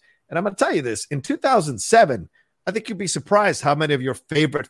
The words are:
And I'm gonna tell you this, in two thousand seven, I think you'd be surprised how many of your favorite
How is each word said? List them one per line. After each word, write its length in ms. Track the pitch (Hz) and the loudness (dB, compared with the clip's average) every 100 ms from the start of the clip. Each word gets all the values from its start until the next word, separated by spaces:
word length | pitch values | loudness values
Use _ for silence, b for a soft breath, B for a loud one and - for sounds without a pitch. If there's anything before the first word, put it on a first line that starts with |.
| _ _ - | _ _ -10
And 80 | 165 | -6
I'm 60 | |
gonna 120 | 202 196 | -4 -2
tell 200 | 311 220 | 0 0
you 80 | |
this, 240 | 123 107 - | -2 -6 -6
in 140 | 143 | -8
two 160 | - 285 | -6 -2
thousand 420 | 277 247 151 113 | 2 2 0 -6
seven, 500 | - 226 185 113 82 _ _ _ - | 4 6 6 2 -8 _ _ _ -8
I 40 | |
think 180 | 208 220 | -8 -8
you'd 80 | 196 | -8
be 80 | 196 | -6
surprised 560 | 156 - 208 208 147 | -6 2 2 2 0
how 100 | 151 | 0
many 220 | 147 151 143 | 0 0 0
of 80 | |
your 100 | 127 | -2
favorite 560 | 120 - 151 151 147 | -6 -4 0 0 -2